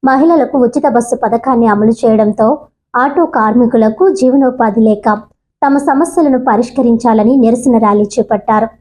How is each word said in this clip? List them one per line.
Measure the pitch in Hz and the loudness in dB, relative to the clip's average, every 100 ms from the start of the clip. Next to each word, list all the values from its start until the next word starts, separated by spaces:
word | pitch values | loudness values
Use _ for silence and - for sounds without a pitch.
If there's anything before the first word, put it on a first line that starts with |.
మహిళలకు | 262 269 320 330 240 277 | 0 2 2 2 0 0
ఉచిత | 240 285 285 | 0 0 -2
బస్సు | 233 233 254 | -2 -2 -4
పథకాన్ని | 220 226 269 240 233 | -2 -4 -2 0 0
అమలు | 208 214 226 | 2 0 0
చేయడంతో | 233 220 214 202 220 294 - _ _ 240 | 0 2 0 0 -2 -2 -8 _ _ -4
ఆటో | 269 277 330 | -2 0 -2
కార్మికులకు | - 214 240 240 240 220 220 381 | 0 0 2 2 2 0 2 0
జీవనోపాధి | 381 254 269 262 254 226 208 | 2 0 2 0 0 -2 2
లేక | 220 208 220 214 - _ _ _ | 0 0 -2 -4 -6 _ _ _
తమ | 277 277 | -2 0
సమస్యలను | 277 269 330 - 302 254 | 0 -2 -2 0 0 0
పరిష్కరించాలని | 254 214 240 - 240 233 233 220 214 269 | 0 -2 -2 -2 0 0 0 2 2 2
నిరసన | 226 240 254 233 | 2 0 0 2
ర్యాలీ | 214 208 208 | 2 0 -2
చేపట్టారు. | - 226 208 - 214 226 - | -4 -4 -4 -2 -2 -2 -8